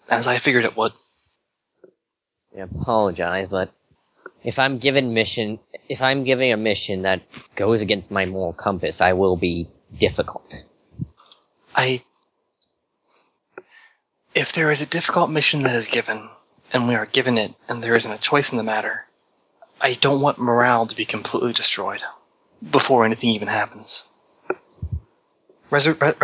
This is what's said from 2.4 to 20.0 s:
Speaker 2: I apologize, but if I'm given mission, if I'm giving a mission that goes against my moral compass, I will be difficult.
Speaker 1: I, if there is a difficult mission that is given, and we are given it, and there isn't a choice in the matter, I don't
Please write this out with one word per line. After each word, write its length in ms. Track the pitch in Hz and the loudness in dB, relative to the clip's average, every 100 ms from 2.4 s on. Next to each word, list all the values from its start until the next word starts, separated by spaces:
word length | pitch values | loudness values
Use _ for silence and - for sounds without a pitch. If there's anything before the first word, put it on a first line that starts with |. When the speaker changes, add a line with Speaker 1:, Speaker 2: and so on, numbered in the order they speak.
| _ 98 | _ -16
Speaker 2:
I 60 | |
apologize, 840 | 92 78 123 110 101 85 87 92 92 | -12 -8 -2 2 2 0 -2 -2 -2
but 200 | 95 92 _ _ _ _ _ - _ | -2 -4 _ _ _ _ _ -20 _
if 160 | 120 123 | -8 -2
I'm 180 | 135 131 | -2 0
given 360 | 135 135 127 | 2 2 2
mission, 460 | 113 107 - 107 110 _ - - | 0 0 -2 -4 -6 _ -20 -12
if 120 | 131 | -2
I'm 220 | 131 139 | 0 0
giving 280 | 127 127 131 | 0 2 2
a 60 | 107 | 2
mission 460 | 110 98 - 95 | 0 -2 -2 -4
that 180 | 95 92 - - - - | 0 -2 -4 -20 -16 -4
goes 260 | 101 113 | 0 2
against 300 | 101 101 92 | 2 -2 -2
my 140 | 98 92 | -4 -4
moral 280 | 95 87 | -4 -6
compass, 460 | 85 104 92 78 - | -4 -4 -2 -4 2
I 120 | 90 | 2
will 220 | 92 98 87 | 4 2 2
be 300 | 90 85 85 _ _ - | 0 -2 -6 _ _ 0
difficult. 680 | 92 - - - - - - _ _ - - _ _ - _ _ _ - | 0 2 -6 -6 -16 -18 -18 _ _ -14 -14 _ _ -20 _ _ _ 0
Speaker 1:
I, 260 | 131 127 _ _ _ _ _ _ - _ _ _ _ - _ _ _ - _ - - _ _ _ _ 165 | 0 0 _ _ _ _ _ _ -20 _ _ _ _ -20 _ _ _ -20 _ -20 -20 _ _ _ _ -4
if 180 | 135 | -2
there 180 | 170 156 | -2 0
is 100 | 151 | 2
a 40 | 156 | 0
difficult 420 | 170 - 175 175 | 0 0 0 0
mission 320 | 156 143 147 | 2 2 2
that 120 | 131 120 | 0 0
is 120 | 110 | 0
given, 420 | 120 - 110 104 - _ _ _ | -2 -2 -6 -8 -18 _ _ _
and 140 | 127 120 | 0 2
we 80 | 117 | 0
are 100 | 107 | 0
given 320 | 135 127 117 | 0 2 0
it, 160 | 101 - - | 0 -8 -6
and 140 | 120 | -4
there 120 | 117 117 | 2 2
isn't 160 | 110 | 2
a 60 | 107 | -2
choice 340 | - 143 139 | 0 2 0
in 60 | 120 | 0
the 60 | |
matter, 420 | 110 107 104 - - _ _ _ _ _ - - | -2 -2 -4 -8 -12 _ _ _ _ _ -20 -4
I 140 | 135 | -2
don't 280 | 123 | 2